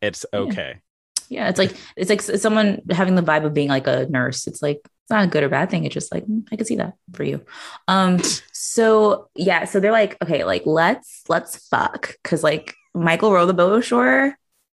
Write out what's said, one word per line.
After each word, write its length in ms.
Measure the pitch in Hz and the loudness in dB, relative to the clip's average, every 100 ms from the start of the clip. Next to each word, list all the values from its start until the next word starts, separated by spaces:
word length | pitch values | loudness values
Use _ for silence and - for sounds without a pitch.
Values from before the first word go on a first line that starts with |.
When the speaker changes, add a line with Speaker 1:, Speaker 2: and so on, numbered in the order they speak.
Speaker 1:
it's 240 | 104 - - | -6 -6 -6
Speaker 2:
yeah. 60 | 104 | -4
Speaker 1:
okay. 400 | 98 202 71 60 _ _ _ - - | -4 -6 -8 -14 _ _ _ -14 -10
Speaker 2:
Yeah, 200 | - 202 | -4 -2
it's 120 | 185 | 0
like, 160 | 190 - - - | -2 -2 -16 -6
it's 140 | 190 | -2
like 80 | 214 | 0
s-, 240 | - 196 | 0 -2
someone 380 | 220 214 208 196 - | 2 2 2 0 -2
having 240 | 170 185 | 0 2
the 80 | 185 | 2
vibe 220 | 160 156 | 4 2
of 100 | 151 | 2
being, 140 | 147 143 | 0 0
like, 180 | 135 135 | 0 0
a 200 | 131 131 | 0 0
nurse. 420 | 131 127 131 - | -2 -2 -4 -10
It's 120 | - | -6
like, 180 | 147 147 | -4 -4
it's 320 | - _ - | -10 _ -2
not 140 | 220 | 0
a 40 | 185 | 2
good 160 | 151 | 2
or 40 | 143 | 0
bad 220 | 135 180 | 0 0
thing. 140 | 175 | -2
It's 100 | 147 | -4
just 180 | - - | -6 -8
like, 140 | 175 208 | -8 -4
mm, 180 | 220 214 | -6 -6
I 60 | 214 | -8
could 100 | 220 | -4
see 100 | 226 | -4
that 180 | - - - | -4 -10 -18
for 80 | 180 | -10
you. 220 | 143 143 - - - - - | -8 -8 -10 -18 -20 -10 -2
Um, 320 | 190 185 180 160 - - | 2 2 2 0 -4 -10
so 760 | - - - 220 220 214 196 - - | -12 -4 0 4 4 4 2 -4 -4
yeah, 280 | 185 170 | 0 0
so 140 | 185 202 | 0 0
they're 140 | 202 | 2
like, 240 | 226 202 - | 4 2 -2
"Okay, 220 | 160 151 | -4 -2
like, 180 | 87 90 - | -2 -2 0
let's, 560 | 156 170 254 - - - | 2 2 0 -6 -16 -2
let's 400 | 170 - - - | -2 -2 -12 -4
fuck." 460 | - - - - - | -2 -2 -4 -12 -12
'Cause, 180 | - 165 | -4 0
like, 320 | 156 156 - - _ | 0 -2 -6 -18 _
Michael 380 | 180 165 165 214 | -2 0 2 4
Row 140 | 190 175 | 4 4
the 80 | |
Boat 240 | 180 180 220 | 4 4 2
Ashore, 580 | 240 240 254 262 277 277 _ _ _ | 2 2 2 2 0 -2 _ _ _